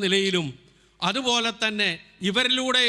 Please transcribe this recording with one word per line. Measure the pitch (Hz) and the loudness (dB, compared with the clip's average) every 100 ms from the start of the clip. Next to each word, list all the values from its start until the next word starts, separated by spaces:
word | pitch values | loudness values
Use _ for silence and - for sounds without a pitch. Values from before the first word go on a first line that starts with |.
നിലയിലും, | 196 196 196 180 147 120 - _ _ - 175 | 2 2 2 0 -2 -8 -18 _ _ -6 -4
അതുപോലെ | 226 247 240 226 226 | -2 0 0 0 -2
തന്നെ | 220 214 196 165 - - 185 | -4 -2 -2 -4 -10 -6 -2
ഇവരിലൂടെ, | 208 247 254 262 254 | 0 0 0 0 2